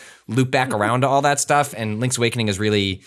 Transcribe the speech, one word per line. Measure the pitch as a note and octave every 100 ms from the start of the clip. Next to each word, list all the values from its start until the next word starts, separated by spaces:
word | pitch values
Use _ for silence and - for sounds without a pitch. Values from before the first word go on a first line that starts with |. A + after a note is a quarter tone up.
| - - -
loop | A#2+ B2+
back | C3 B2+
around | G#2+ G#2 B2
to | C3+
all | C#3
that | C#3+ C#3+
stuff. | - D3 C#3
And | G#2+ A2 G#2+
Link's | B2+ A#2+
Awakening | A#2+ A#2+ G#2+
is | F#2+
really, | G#2+ G#2 G2 F#2